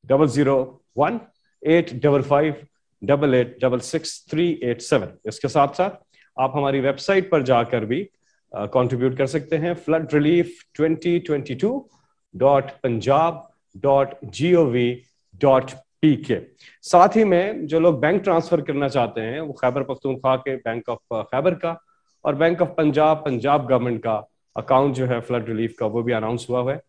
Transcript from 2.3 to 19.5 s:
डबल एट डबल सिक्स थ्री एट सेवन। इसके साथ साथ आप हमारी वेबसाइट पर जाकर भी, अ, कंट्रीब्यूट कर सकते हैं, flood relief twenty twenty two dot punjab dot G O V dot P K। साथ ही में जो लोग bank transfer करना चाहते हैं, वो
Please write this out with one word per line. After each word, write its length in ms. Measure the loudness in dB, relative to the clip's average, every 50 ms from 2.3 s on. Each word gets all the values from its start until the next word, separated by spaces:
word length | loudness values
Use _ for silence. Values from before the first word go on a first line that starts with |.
| 2 2 2 0 -4 -8 -14 _ _ _ _ _ _ _ 0
डबल 300 | 0 0 2 2 2 4
एट 240 | 2 2 0 -4 -2
डबल 160 | -2 0 0 -2
सिक्स 480 | -4 -6 -6 -6 -6 -8 -14 -14 _ _
थ्री 300 | -2 -2 0 -2 -2 -4
एट 180 | -4 -6 -6 -6
सेवन। 280 | -2 0 0 0 0 -4 -14 _ _
इसके 220 | -12 -10 -6 -8 -2
साथ 200 | 2 2 2 2
साथ 220 | 0 -2 -4 -4 -4 -12 _ _ _ _ _ _ _ -4
आप 140 | -4 -2 -2
हमारी 240 | -2 -2 0 0 0
वेबसाइट 500 | 0 -2 -2 -2 -2 0 0 0 2 2
पर 120 | 0 0
जाकर 420 | 2 4 2 2 2 0 -2 -4 -2
भी, 260 | -2 -4 -4 -6 -8 _ _ _ _ _ _ _ _ -8
अ, 120 | -8 -8
कंट्रीब्यूट 520 | -2 0 0 0 0 -2 -2 -2 -2 0 -2
कर 80 | -4
सकते 300 | -2 -4 -6 -4 -4 -4
हैं, 280 | -4 -2 -4 -6 -6 -4
flood 260 | -2 -2 -2 -2 0
relief 360 | 0 0 2 2 2 2 0 -2 -8 -20 -20 _ _ -2
twenty 400 | 0 0 0 -2 -2 -2 -2 -2 -2 -4
twenty 300 | -6 -4 -4 -8 -6 -2 -2
two 160 | -2 -2 -4 -8 _ _ _ _ _ _ _ _ _ -4 2
dot 220 | 4 4 4 4 0 -2 -12 -6 -4
punjab 460 | -4 -4 -2 0 0 2 2 2 0 -2 -6 -18 -20 _ _ _ _ _ -4 0
dot 200 | 2 2 2 2 0 -6 -16 -18 -16 -6 -2
G 160 | 2 4 4
O 160 | 4 4 2 2
V 200 | 0 0 0 -2 -6 _ _ _ _ _ _ -6 2 4
dot 300 | 4 4 4 2 -2 -16 -18 _ _ _ _ 4
P 260 | 4 4 2 0 -2
K। 60 | -2 -2 -2 -12 _ _ -20 -20 _ _
साथ 260 | -4 4 6 6 6 6
ही 160 | 6 2 4
में 420 | 4 4 2 2 0 -4 -8 -8
जो 140 | -2 0 4
लोग 200 | 4 4 4 4
bank 220 | 0 0 0 0
transfer 380 | 0 0 0 0 2 0 -2 -2
करना 280 | -2 -4 -4 -2 -2 0
चाहते 320 | 0 0 0 0 -2 -6
हैं, 200 | -6 -6 -6 -8
वो 120 | -8 -10